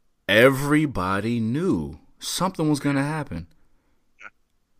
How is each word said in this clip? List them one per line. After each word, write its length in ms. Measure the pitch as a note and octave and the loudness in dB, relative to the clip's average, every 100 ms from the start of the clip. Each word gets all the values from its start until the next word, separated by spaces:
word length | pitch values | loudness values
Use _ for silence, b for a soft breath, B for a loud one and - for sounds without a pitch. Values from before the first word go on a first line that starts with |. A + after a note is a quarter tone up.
| _ _ - | _ _ 0
everybody 1120 | G#2+ C3 C3+ C#3+ D3+ D3+ F#2+ F2+ G2 A2 A#2+ | 6 6 4 2 2 0 -2 -2 -2 -2 -2
knew 600 | A2 C3+ F#3 G2 C#2+ D2 - _ | -2 0 0 -2 -4 -10 -20 _
something 500 | - - F#3 F#3 D#3 | -10 -4 -2 0 0
was 100 | C#3+ | 0
gonna 240 | C#3+ C#3 | 0 0
happen. 440 | C#3+ D#3 C#3 E2 E2 _ _ _ _ _ _ _ G#2 - _ _ _ | -2 -4 -8 -10 -12 _ _ _ _ _ _ _ -20 -20 _ _ _